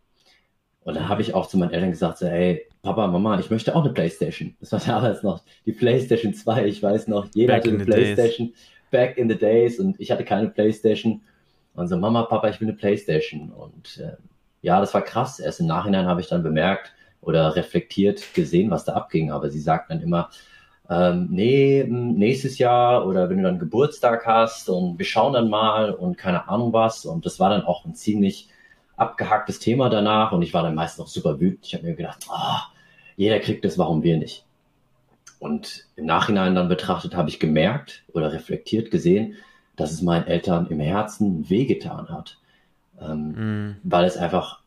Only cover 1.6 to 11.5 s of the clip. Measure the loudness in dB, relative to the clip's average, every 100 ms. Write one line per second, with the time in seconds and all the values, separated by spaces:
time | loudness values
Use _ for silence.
1.6 | 0 0 -2 -2 -4 -2 -4 0 0 0
2.6 | -6 _ -6 -2 0 0 0 0 -2 -2
3.6 | 0 2 2 0 -2 -2 -6 -6 -12 -14
4.6 | -6 -4 -2 0 0 0 -4 -4 -10 _
5.6 | -8 0 2 2 2 0 0 -2 -2 0
6.6 | 0 0 0 0 0 -2 -2 2 4 4
7.6 | 2 0 4 4 4 4 2 2 -6 -8
8.6 | -20 _ _ 2 2 2 0 2 4 6
9.6 | 4 2 -2 -2 -2 -4 0 0 0 2
10.6 | 0 2 2 2 0 -2 -8 _ _